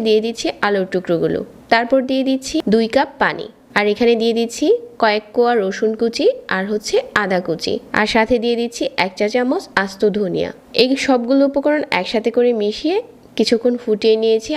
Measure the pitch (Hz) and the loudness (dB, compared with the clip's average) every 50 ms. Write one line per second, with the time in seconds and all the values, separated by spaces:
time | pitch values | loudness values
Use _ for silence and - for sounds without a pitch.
0 | 220 220 214 214 214 233 226 - - 320 - - - 208 202 196 185 185 202 180 | 2 2 2 2 2 -2 -4 -6 -6 -6 -4 -4 -2 -2 0 0 -2 -2 -4 -4
1 | 180 - 175 165 165 160 - - - - - - - - 233 226 240 240 269 269 | -2 -2 0 0 0 0 -2 -4 -6 -8 -14 -20 -2 2 2 2 2 2 2 0
2 | 247 262 262 262 262 269 262 262 262 - - 311 - - 202 226 226 220 - 269 | 2 0 0 0 0 0 -2 -2 -4 -4 -4 -4 0 2 2 2 2 2 2 0
3 | 294 - - - 208 170 151 170 - - - _ _ - - 208 208 208 208 208 | 0 0 -2 -2 -2 -2 -2 -4 -8 -12 -16 _ _ -6 -2 0 0 0 0 2
4 | 240 233 233 220 226 233 226 226 233 226 - - 294 320 453 480 - - - - | 2 2 2 2 2 0 0 0 -2 -4 -4 -2 0 2 2 0 -2 -6 -4 0
5 | 233 220 208 214 214 - - 247 240 240 240 233 196 190 196 - 233 220 220 220 | 0 2 2 0 -2 -4 -2 0 2 2 2 0 0 -2 -2 -2 -2 -2 -2 -2
6 | 233 233 226 - 302 440 523 523 - - - 190 190 202 214 214 - - - 453 | -2 -2 -2 0 0 0 0 -2 -4 -4 -4 -4 -4 -4 -4 -6 -4 -2 -2 -2
7 | - - - 208 208 190 190 180 185 - 160 160 - 185 - - - - - - | -2 -2 -2 -2 0 0 0 -2 -2 -2 -4 -4 -4 -4 -6 -6 -6 -4 -2 0
8 | 214 214 - 233 220 220 254 233 214 240 240 226 233 233 233 - 302 - - - | 0 2 2 2 2 2 2 0 2 0 0 0 -2 -4 -4 -4 -6 -4 -2 -2
9 | 175 190 190 - 214 208 - 247 247 254 294 392 - - - 196 196 196 - - | -2 -2 -2 -2 -2 0 0 0 0 0 0 -2 -4 -4 -4 -4 -2 -2 -2 0
10 | 214 208 190 208 208 180 170 160 170 175 - - - - - - 247 254 269 269 | 0 0 2 0 -2 -2 -2 -2 -4 -4 -6 -10 -16 -4 0 0 2 2 2 0
11 | - - 262 247 233 233 269 277 277 277 277 285 277 302 294 302 - - - 180 | 0 2 0 2 2 2 2 2 2 2 2 0 0 0 0 0 -2 -2 -2 -4
12 | - - - 220 214 233 226 247 240 247 240 220 208 208 214 - - 311 359 427 | -2 -2 -2 -2 -2 0 0 2 2 2 2 0 -2 -4 -4 -4 -2 -2 -2 -2
13 | 494 - - - - - - - 226 - 247 220 - 247 240 240 - - 214 208 | -4 -6 -10 -20 -20 -8 -2 -2 0 2 2 2 2 0 -2 -2 -2 -2 -2 2
14 | - 220 220 220 220 226 220 220 226 - 302 | 2 2 2 4 4 2 2 0 0 -2 -4